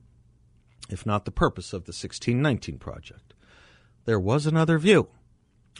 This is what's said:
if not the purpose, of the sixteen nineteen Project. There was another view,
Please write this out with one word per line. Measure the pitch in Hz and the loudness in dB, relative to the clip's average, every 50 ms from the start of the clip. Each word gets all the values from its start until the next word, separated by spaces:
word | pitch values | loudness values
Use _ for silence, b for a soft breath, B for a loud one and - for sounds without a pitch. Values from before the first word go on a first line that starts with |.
| _ _ _ _ _ _ _ _ _ _ _ _ _ _ _ _ - - | _ _ _ _ _ _ _ _ _ _ _ _ _ _ _ _ -16 -12
if | 98 - - | -12 -8 -4
not | 107 104 104 - | -2 -2 -2 -2
the | - | -4
purpose, | - - 175 135 - - - - | -2 0 0 0 0 -2 -10 -10
of | - 92 87 | -10 -12 -10
the | - - | -12 -14
sixteen | - - 104 - - - 120 120 123 | -12 -12 -12 -12 -8 -4 -2 0 0
nineteen | 143 151 123 - - - 69 - | 0 0 0 -2 -4 -8 -12 -12
Project. | - - - - - - - - - _ _ _ b b b b b b b b b b b b _ | -12 -14 -14 -14 -16 -20 -20 -20 -20 _ _ _ b b b b b b b b b b b b _
There | 117 113 101 | -2 0 0
was | 90 101 123 151 143 | 0 0 0 0 0
another | 156 160 160 160 156 165 156 | 2 2 2 4 4 2 4
view, | 151 202 208 151 - - _ _ _ _ _ _ _ _ _ _ _ _ - - | 6 6 6 6 4 2 _ _ _ _ _ _ _ _ _ _ _ _ -12 -8